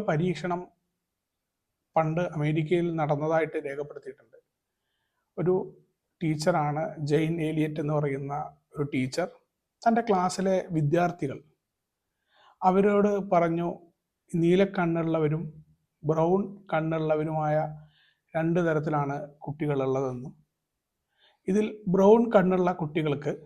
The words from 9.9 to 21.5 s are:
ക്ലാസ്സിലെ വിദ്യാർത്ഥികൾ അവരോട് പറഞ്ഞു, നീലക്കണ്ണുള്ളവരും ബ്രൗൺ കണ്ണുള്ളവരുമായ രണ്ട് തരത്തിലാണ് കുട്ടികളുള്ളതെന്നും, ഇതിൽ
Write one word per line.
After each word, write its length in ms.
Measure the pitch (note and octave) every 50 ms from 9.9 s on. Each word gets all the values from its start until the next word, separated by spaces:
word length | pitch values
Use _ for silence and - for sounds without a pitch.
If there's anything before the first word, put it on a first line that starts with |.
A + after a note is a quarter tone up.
| A#3 A#3 A#3 A#3
ക്ലാസ്സിലെ 480 | G3+ F#3 F3+ F#3 - - F#3 F#3+ F#3+ F#3 F3+ - F3 D#3
വിദ്യാർത്ഥികൾ 600 | D#3 C#3+ D3 E3+ F3 F3 E3+ - - C3+ A#2 A#2 - _ _ _ _ _ _ _ _ _ _ _ _ _ _ _ _ _ _ _ _ _ _ - - F#3
അവരോട് 400 | F3+ G3 G3 G#3 G3+ G3+ G3+ G#3 G3+ G3+ F#3+ G3+ F#3+
പറഞ്ഞു, 360 | E3+ E3+ E3+ E3 E3+ E3+ E3+ - - - - _ _ _ _ _ _ _ _ - E3+ E3
നീലക്കണ്ണുള്ളവരും 1000 | E3+ F3 F#3 G3 G3 G3 F#3+ F3 E3 E3 E3 E3 E3 D#3+ E3 D#3 D3+ D#3 D#3 F3 - - - - _ _ _ _ _ _ _ - D3
ബ്രൗൺ 320 | D#3 D#3+ D#3+ E3+ F#3 G3 G#3 - - - - - -
കണ്ണുള്ളവരുമായ 840 | D#3+ D#3 D#3+ E3 D#3+ D#3 D#3 D#3 D#3 D#3 D#3+ D#3 D#3 D#3 D3+ D3+ D3+ D#3 D#3 - - - - _ _ _ _ _ _ _ _ -
രണ്ട് 260 | E3 D#3+ E3 E3+ F3+ F3
തരത്തിലാണ് 520 | E3 D#3 D3+ D3 D#3 D3+ D3 C#3+ C#3 C#3 D3 D3+ - - _ -
കുട്ടികളുള്ളതെന്നും, 880 | - C#3+ - D#3 D3 C#3+ C3+ C3+ C3+ C3 C3 C#3 C3 B2+ B2 B2+ D#3+ - _ _ _ _ _ _ _ _ _ _ _ _ _ _ _ _ _ _ _ _ _ _
ഇതിൽ 180 | -